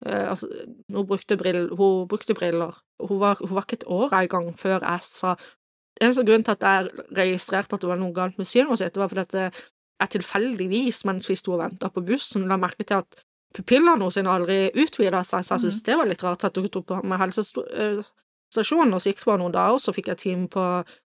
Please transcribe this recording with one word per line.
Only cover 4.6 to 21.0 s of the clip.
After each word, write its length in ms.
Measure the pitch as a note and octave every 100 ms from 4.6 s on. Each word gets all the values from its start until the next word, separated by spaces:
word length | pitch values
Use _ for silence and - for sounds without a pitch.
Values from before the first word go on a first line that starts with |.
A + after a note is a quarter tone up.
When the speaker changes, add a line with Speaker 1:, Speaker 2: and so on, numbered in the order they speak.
| F#3+ F#3+
Speaker 1:
jeg 160 | F3 F3
sa, 320 | - - F#3 F3 - _ _ _ _ -
det 80 |
er 40 | A#3+
en 60 | B3+
sånn 120 | G#3+
grunn 160 | A3+
til 120 | A3+ G3+
at 80 |
jeg 400 | G3 F#3+ F#3 - - F#3+
registrerte 600 | F#3 F3+ - G3 G3+ G3+
at 40 |
det 80 | F3+
var 120 | F3+
noe 120 | F3+
galt 240 | F3 F#3 F#3
med 120 | F#3
synet 320 | A#3+ C#4+ A3+
sitt, 120 | F#3
det 80 | F#3+
var 80 | F#3+
fordi 160 | F#3+
at, 100 | F3+
eh, 260 | F#3+ F#3 - - _ _ -
jeg 80 | F#3+
tilfeldigvis, 880 | G3 - G3 B3 G#3+ F#3 G#3+ B3+ -
mens 220 | G3 F#3 -
vi 60 | F#3+
sto 160 | -
og 80 | F3
ventet 320 | E3+ F3+ F#3+
på 80 | F#3
bussen, 420 | F3 C4+ - G3+ F#3+
la 80 | F#3+
merke 280 | F3+ - G#3
til 120 | G3
at 160 | - _ _ _ _
pupillene 460 | - - C4 E4+ D4
hos 120 | F#3 G3
henne 160 | F#3
aldri 380 | F#3 F3 F#3+ F#3+
utvidet 520 | A#3 D#4 - G3 F#3 F3+
seg, 160 | F#3
så 120 | F#3 G3
jeg 40 | A3
synes 140 | G#3
Speaker 2:
Mhm. 20 |
Speaker 1:
det 120 | - D#4
var 100 | A#3+
litt 140 | F3
rart 200 | F#3 F3+
at 120 | G3 F#3+
hun 120 | G3
tok 180 | F#3+ -
på 160 | F#3
meg 160 | G3 F#3
helsestasjonen, 1700 | F#3 A3 G3+ - - - G#3+ G#3 - _ _ _ _ A3+ G#3 D#4+ C#4
og 60 | F#3
så 80 | G3
gikk 80 | G3
det 80 | -
bare 100 | G3
noen 100 | F3
dager, 220 | F3+ F#3 C4
og 60 |
så 80 | -
fikk 140 | F#3 -
jeg 120 | F3
time 240 | F#3+ F3+ F3+
på, 160 | G3 F3+ F3+ - -